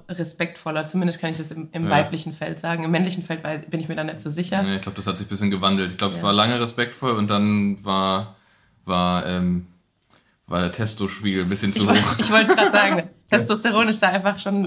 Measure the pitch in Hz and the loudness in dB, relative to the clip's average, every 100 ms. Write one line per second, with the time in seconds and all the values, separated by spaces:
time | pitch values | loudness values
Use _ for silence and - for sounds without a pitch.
0 | - 175 160 - 175 - 160 156 156 180 | -12 -6 -6 -4 -6 -6 -6 -4 -2 0
1 | 175 165 165 160 156 160 156 165 165 147 | 0 -2 -4 -6 -8 -10 -10 -6 2 2
2 | 151 165 160 151 160 156 165 165 160 170 | 2 -4 -8 -8 -8 -6 -4 -2 0 2
3 | 185 180 170 160 151 156 - 165 160 156 | 0 -2 -6 -6 -6 -8 -6 -8 -6 -6
4 | 156 160 156 156 175 196 196 190 - - | -6 -8 -6 -4 -2 0 0 -2 -4 -6
5 | 98 90 107 98 104 95 98 98 92 90 | -4 -4 -6 -2 0 2 2 2 0 -2
6 | 101 87 101 101 113 123 117 123 120 - | -2 0 2 4 4 2 -2 -2 -4 -2
7 | 131 110 104 104 104 104 101 98 101 95 | -2 0 2 2 2 2 0 -2 -2 0
8 | 95 95 107 - _ _ _ _ - 90 | 2 0 -4 -12 _ _ _ _ -2 0
9 | 90 90 87 90 90 87 87 _ _ _ | 2 0 0 0 0 0 -4 _ _ _
10 | _ _ _ _ - 87 87 101 110 - | _ _ _ _ -6 -2 -2 -2 -4 -2
11 | 98 - 104 95 90 98 101 104 104 208 | -4 -2 -2 0 0 0 0 2 4 4
12 | - - 214 214 214 370 392 208 196 180 | 4 2 4 4 6 6 6 4 4 2
13 | - - - 208 214 214 233 220 226 214 | -2 -12 0 2 2 2 2 4 2 2
14 | 190 190 196 196 202 202 | 2 2 0 -2 -2 0